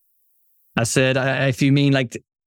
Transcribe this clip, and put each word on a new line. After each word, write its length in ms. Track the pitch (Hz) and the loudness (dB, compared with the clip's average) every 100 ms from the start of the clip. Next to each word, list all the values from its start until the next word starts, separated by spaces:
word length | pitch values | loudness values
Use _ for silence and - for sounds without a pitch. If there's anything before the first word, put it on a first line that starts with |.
| _ _ _ _ _ _ _ - | _ _ _ _ _ _ _ -4
I 80 | 113 | -2
said, 320 | 147 131 131 | 2 2 0
"I, 300 | 131 131 139 | -2 -2 -2
if 140 | 123 | 0
you 120 | 139 | 2
mean, 180 | 143 143 | 2 2
like, 320 | 139 120 - - _ | 0 -2 -8 -20 _